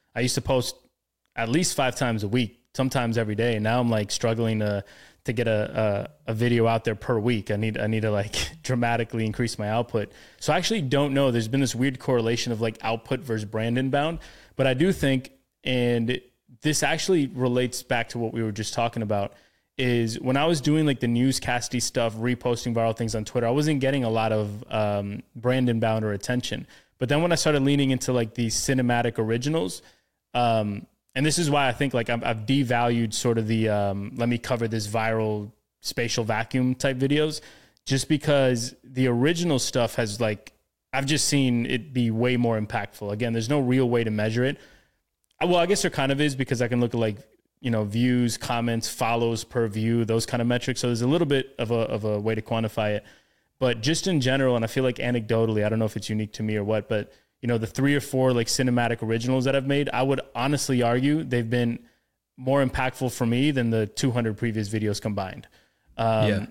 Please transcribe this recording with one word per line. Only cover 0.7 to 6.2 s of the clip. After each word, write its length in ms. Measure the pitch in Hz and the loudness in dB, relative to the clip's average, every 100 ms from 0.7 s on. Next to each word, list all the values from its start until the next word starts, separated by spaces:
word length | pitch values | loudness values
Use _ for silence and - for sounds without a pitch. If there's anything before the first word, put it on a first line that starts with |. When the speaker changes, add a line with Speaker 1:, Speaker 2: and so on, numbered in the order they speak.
| - _ _ _ _ _ | -8 _ _ _ _ _
Speaker 1:
at 140 | - 113 | -6 0
least 260 | 143 175 | 0 0
five 220 | - 131 - | 0 -2 0
times 260 | 127 113 | -2 -2
a 60 | 101 | 0
week, 320 | 123 113 - _ | 0 -2 -6 _
sometimes 440 | - 131 135 120 113 | -4 -2 0 0 0
every 160 | 107 | -2
day. 220 | 104 120 110 | 0 0 2
And 80 | |
now 160 | 110 123 | 2 2
I'm, 100 | 120 | 2
like, 220 | 110 104 | 0 0
struggling 480 | - 117 113 113 110 | -2 -2 0 0 0
to, 240 | 104 101 - - - _ | -2 -2 -6 -16 -20 _
to 80 | - | -6
get 160 | 113 113 | -2 0
a, 600 | 107 107 117 107 101 - - | 0 0 0 0 0 -4 -10